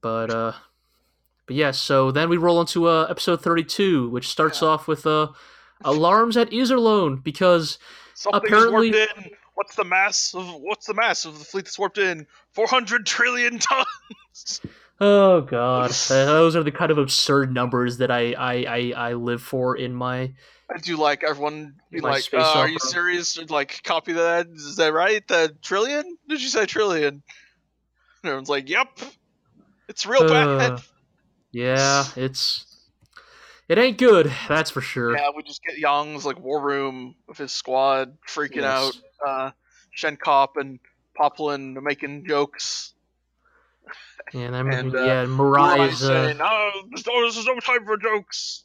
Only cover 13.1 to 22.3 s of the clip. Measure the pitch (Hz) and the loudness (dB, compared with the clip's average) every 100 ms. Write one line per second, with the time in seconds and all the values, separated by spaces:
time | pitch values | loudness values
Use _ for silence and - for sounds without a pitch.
13.1 | - 240 247 240 240 - 269 - - _ | -2 0 0 -2 -2 -2 0 -2 -8 _
14.1 | 226 _ - - - - - _ _ 202 | -20 _ -20 -14 -12 -14 -20 _ _ 4
15.1 | 202 196 180 135 120 123 127 123 123 - | 6 8 6 4 -2 0 2 0 -2 2
16.1 | 135 139 156 165 165 151 143 175 147 139 | 2 4 6 6 4 -2 -2 0 2 2
17.1 | - - 139 135 127 123 123 123 123 123 | 0 2 2 2 -2 -2 0 -2 0 0
18.1 | 123 120 120 127 123 123 120 123 120 120 | 0 0 -2 -4 -4 -4 -4 -4 -4 -6
19.1 | 120 120 120 - 135 127 123 127 123 123 | -4 -4 -6 -4 -2 -2 -2 -6 -6 -4
20.1 | 127 131 131 _ _ _ 170 160 160 151 | -4 -6 -10 _ _ _ -12 -6 0 0
21.1 | 143 156 143 147 151 151 143 _ 165 143 | 0 -2 -2 -6 -6 -16 -20 _ -6 -2
22.1 | 135 - | -2 0